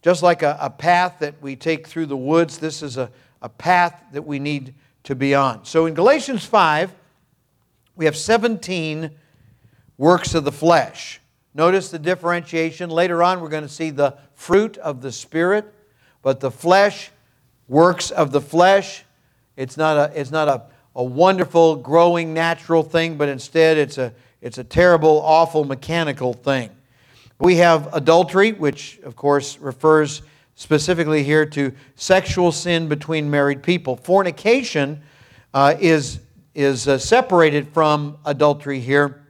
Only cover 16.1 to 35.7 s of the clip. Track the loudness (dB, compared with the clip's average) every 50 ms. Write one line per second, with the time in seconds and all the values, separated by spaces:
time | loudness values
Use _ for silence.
16.1 | _ _ _ -2 -2 -2 -4 -8 -8 -4 2 4 4 4 4 2 0 -6 -18 -20
17.1 | _ _ _ _ _ _ _ _ _ _ _ _ 2 4 4 4 2 -2 -8 -6
18.1 | -2 -2 -2 0 0 -4 -4 -2 2 4 4 6 4 2 0 -4 -16 -20 _ _
19.1 | _ _ _ _ _ _ _ _ _ -12 -12 -12 -6 -4 -2 0 2 0 0 -2
20.1 | -4 -10 -10 -6 -4 -2 -2 -2 -2 -4 -6 _ _ _ _ _ _ -8 -8 -6
21.1 | 0 2 2 2 2 0 -4 0 2 4 4 4 2 -2 -6 0 2 4 4 4
22.1 | 2 0 -4 -4 -4 -2 -2 -2 -2 -4 -4 0 0 0 0 0 -2 -2 -2 -2
23.1 | -4 -4 -4 -4 -6 -8 -14 -4 0 2 4 4 4 2 0 -2 -4 -8 -8 -8
24.1 | -8 _ _ _ _ _ -16 -16 -14 -14 -16 -4 0 2 4 6 4 6 6 4
25.1 | 4 4 2 2 4 4 2 2 0 -4 -2 -2 -6 -8 -6 -4 -4 -2 -2 -4
26.1 | -6 -4 -6 -6 -6 -4 _ -4 -2 -2 -4 -10 -16 _ _ _ _ _ _ _
27.1 | _ _ _ _ _ _ 2 2 4 6 6 4 4 2 0 -4 -6 -2 2 4
28.1 | 4 4 4 2 2 2 2 2 0 -2 -4 -4 -4 -6 -16 -20 -20 _ -20 -20
29.1 | -16 -4 0 0 0 0 -2 -6 -14 _ -12 -12 -10 _ 4 6 6 6 4 0
30.1 | -4 -12 -16 _ _ _ _ _ _ _ -2 0 0 0 2 0 0 0 0 0
31.1 | 0 0 0 2 2 2 2 0 -2 -4 -4 -4 -4 -10 -20 _ _ _ 0 2
32.1 | 2 2 2 -2 -2 0 0 0 0 -2 -4 -2 -2 -2 -2 -2 -4 -6 -4 -6
33.1 | -4 -4 -2 -2 0 0 0 0 -2 -2 -2 -2 -2 -2 -2 -6 -8 -8 -2 0
34.1 | 2 2 2 0 -6 -2 0 0 0 0 0 -4 -4 -4 -4 -4 -6 -14 -16 _
35.1 | _ _ _ _ _ _ _ _ 0 2 2 2